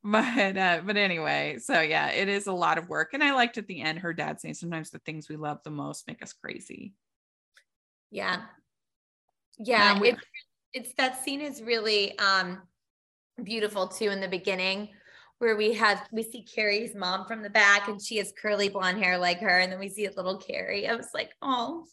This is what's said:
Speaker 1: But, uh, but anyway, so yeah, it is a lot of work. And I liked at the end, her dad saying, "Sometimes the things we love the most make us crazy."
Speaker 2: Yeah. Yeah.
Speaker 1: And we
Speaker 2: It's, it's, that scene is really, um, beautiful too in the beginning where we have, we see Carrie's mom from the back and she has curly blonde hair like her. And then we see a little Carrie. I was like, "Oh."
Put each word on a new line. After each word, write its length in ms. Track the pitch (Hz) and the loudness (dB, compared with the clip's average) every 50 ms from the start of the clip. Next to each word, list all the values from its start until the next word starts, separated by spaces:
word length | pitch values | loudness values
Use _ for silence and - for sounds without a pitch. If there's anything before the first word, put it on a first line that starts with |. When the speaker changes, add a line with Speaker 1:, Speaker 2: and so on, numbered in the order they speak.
| - | 0
Speaker 1:
But, 480 | 208 208 220 277 247 233 254 202 196 190 | 2 2 2 2 2 2 2 2 2 2
uh, 240 | 190 185 180 175 160 165 | 2 2 2 2 2 0
but 120 | 196 208 | 0 2
anyway, 600 | 208 202 190 175 165 156 147 147 147 147 151 156 233 | 2 4 2 2 0 0 0 0 0 0 -2 -6 -8
so 220 | - - - 170 | -2 2 4 4
yeah, 280 | 160 151 156 156 147 143 | 4 4 2 2 2 2
it 160 | - - 196 196 | 2 2 2 2
is 160 | 202 202 202 | 0 0 -2
a 80 | 202 185 | -2 0
lot 240 | 175 170 160 160 | 2 2 2 2
of 100 | 165 175 175 | 2 -2 -4
work. 240 | - 156 160 - - | -2 -2 -2 -2 0
And 100 | 277 302 | 2 2
I 100 | 277 277 | 4 4
liked 240 | 254 240 240 - | 4 2 2 0
at 80 | 226 202 | -8 -10
the 140 | - 185 151 | -8 -10 -4
end, 180 | 127 156 160 165 | -4 -4 -4 -2
her 140 | 185 170 165 | -4 -4 -4
dad 260 | 170 151 151 156 160 | -4 -4 -6 -6 -8
saying, 140 | - 160 151 | -10 -12 -10
"Sometimes 380 | - 175 170 170 160 156 - | -8 -8 -6 -6 -6 -8 -10
the 80 | - 160 | -14 -14
things 280 | _ - 156 156 147 | _ -10 -10 -10 -10
we 80 | - 156 | -12 -10
love 240 | 151 151 147 147 147 _ | -6 -6 -6 -6 -6 _
the 80 | 160 | -10
most 360 | 151 147 143 147 147 - - | -8 -8 -8 -8 -10 -10 -12
make 140 | - - _ | -14 -14 _
us 100 | - - | -16 -18
crazy." 640 | - _ - - - - - - - - - - _ _ _ _ _ _ _ _ _ _ _ _ _ - _ _ _ _ _ _ _ _ _ _ | -16 _ -12 -12 -10 -12 -12 -14 -14 -14 -14 -18 _ _ _ _ _ _ _ _ _ _ _ _ _ -20 _ _ _ _ _ _ _ _ _ _
Speaker 2:
Yeah. 320 | 214 196 196 190 180 - - - - _ _ _ _ _ _ _ _ _ _ _ _ _ _ _ _ _ _ _ _ | -8 -6 -4 -2 -4 -4 -6 -14 -20 _ _ _ _ _ _ _ _ _ _ _ _ _ _ _ _ _ _ _ _
Yeah. 360 | - 214 233 240 214 202 202 196 | -8 -2 2 4 6 6 6 6
Speaker 1:
And 80 | 196 | 6
we 80 | 202 240 | 4 4
Speaker 2:
It's, 120 | - - - _ - - - _ _ _ _ _ - | 2 2 -10 _ -20 -20 -20 _ _ _ _ _ -12
it's, 200 | 254 226 - - | -12 -12 -6 0
that 260 | - 262 254 254 - - | 0 0 0 0 -4 -6
scene 180 | 294 277 277 | -6 -6 -6
is 200 | 302 294 269 226 220 | -6 -8 -8 -10 -2
really, 540 | 233 233 226 214 220 214 208 202 - - - | -2 -2 0 2 2 4 4 2 0 0 2
um, 420 | 202 196 196 190 185 180 185 185 - _ _ _ _ _ _ _ _ _ _ _ _ _ _ - 196 | 2 4 4 4 2 0 -6 -10 -14 _ _ _ _ _ _ _ _ _ _ _ _ _ _ -12 -8
beautiful 440 | 185 226 226 208 208 202 202 185 | -6 -2 -2 -2 -2 0 -2 -2
too 220 | 185 - - 226 202 | -2 -2 -2 0 0
in 100 | 196 196 | 0 -2
the 60 | 190 | -2
beginning 600 | 185 190 180 185 196 190 185 185 190 190 202 208 208 - - _ - - - - _ _ _ | -4 -4 -2 -2 -2 -2 0 0 -2 -2 -2 -6 -10 -14 -20 _ -20 -20 -20 -20 _ _ _
where 160 | 240 226 220 | 2 2 2
we 180 | 208 214 214 233 | 4 2 2 4
have, 340 | 214 226 208 202 185 - - | 4 4 4 4 2 -2 -6
we 100 | 226 220 226 | -6 -6 -6
see 200 | - - 240 196 | -6 -10 -16 -16
Carrie's 500 | - - 226 214 208 202 214 233 226 226 | -8 -4 0 0 2 0 0 -2 -6 -8
mom 300 | 202 185 180 185 190 202 | -4 -2 -2 -2 -2 -4
from 160 | - 233 220 | -8 -10 -8
the 80 | 214 202 | -8 0
back 380 | 202 220 202 202 202 208 208 220 | 4 6 8 8 8 6 4 -2
and 100 | 208 202 | -6 -6
she 160 | - - 226 | -8 -4 -2
has 140 | 214 196 202 - - | -2 -4 -4 -8 -6
curly 300 | - 214 208 208 202 196 | -2 0 2 2 0 0
blonde 300 | 196 196 185 185 180 214 196 | 0 0 0 0 0 2 2
hair 140 | 180 180 | 2 2
like 220 | 180 180 175 180 180 | 2 2 2 0 2
her. 200 | 214 196 180 180 | 2 4 4 4
And 120 | 185 185 | 4 2
then 80 | 185 185 | -2 -8
we 100 | 196 196 | -8 -10
see 160 | 190 214 208 | -4 -4 -4
a 60 | 190 | -4
little 260 | 190 190 180 185 190 | -4 -4 -4 -4 -4
Carrie. 500 | 196 - - - - 185 190 - 202 208 | -4 -6 -8 -6 -6 -4 -4 -4 -2 0
I 60 | 220 233 | -2 -2
was 140 | 240 254 - - | -2 -4 -8 -6
like, 160 | - - - - _ | -6 -6 -6 -10 _
"Oh." 440 | - 277 262 240 233 269 330 339 330 - | -2 -2 0 0 -2 -4 -6 -10 -12 -16